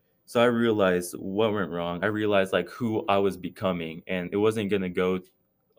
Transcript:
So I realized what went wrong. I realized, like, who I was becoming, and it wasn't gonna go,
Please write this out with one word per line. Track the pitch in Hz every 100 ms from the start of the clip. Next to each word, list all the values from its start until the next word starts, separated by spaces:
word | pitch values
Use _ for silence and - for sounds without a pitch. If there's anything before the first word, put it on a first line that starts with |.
| _ _ -
So | 123
I | 120
realized | 117 117 107 95 90 87 -
what | 98 98 110
went | 104 87
wrong. | 85 85 87
I | 98
realized, | 107 107 101 95
like, | 95 90
who | - 120 110 -
I | 98
was | 98 90
becoming, | 90 - 101 87 82 80 -
and | 92 87
it | 98
wasn't | 107 110 101
gonna | 101 92
go, | 87 92 92 - _ _ _ _